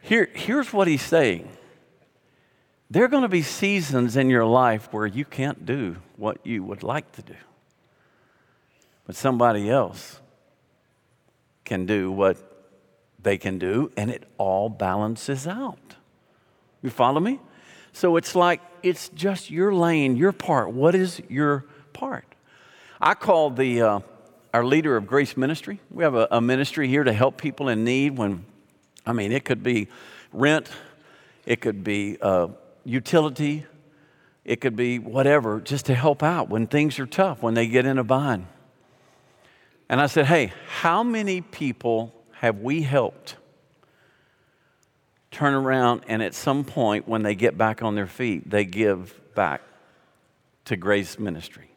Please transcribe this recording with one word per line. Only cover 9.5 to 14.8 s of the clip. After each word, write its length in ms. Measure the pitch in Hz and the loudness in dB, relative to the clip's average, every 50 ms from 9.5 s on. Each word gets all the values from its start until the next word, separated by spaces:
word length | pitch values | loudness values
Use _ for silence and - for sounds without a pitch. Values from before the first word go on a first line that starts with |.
| 110 104 101 104 | 4 2 0 0
else 500 | 123 139 117 90 98 - - - - - - _ _ _ _ _ _ _ _ _ _ _ _ _ _ _ _ _ _ _ _ _ _ _ _ _ _ _ _ | 2 0 0 0 -6 -14 -18 -20 -20 -20 -20 _ _ _ _ _ _ _ _ _ _ _ _ _ _ _ _ _ _ _ _ _ _ _ _ _ _ _ _
can 200 | - 107 92 92 | -6 -6 -4 -2
do 260 | 90 107 101 92 92 | 0 0 0 0 -2
what 280 | 95 98 98 95 90 - - - - - _ _ _ _ _ _ _ _ _ _ _ _ | 0 2 2 2 2 0 -6 -20 -20 -20 _ _ _ _ _ _ _ _ _ _ _ _
they 140 | - 104 98 | -2 -2 -2
can 220 | 95 - 101 95 92 | 0 -2 -6 -4 -4
do, 320 | 90 90 98 117 147 - - | -2 -2 0 0 -2 -2 -4
and 140 | - 104 110 | -4 -4 -4
it 140 | 120 - - _ _ - | -6 -8 -12 _ _ -4
all 320 | 101 98 95 95 104 113 | -2 0 0 0 -2 -4
balances 760 | 107 98 | -4 -4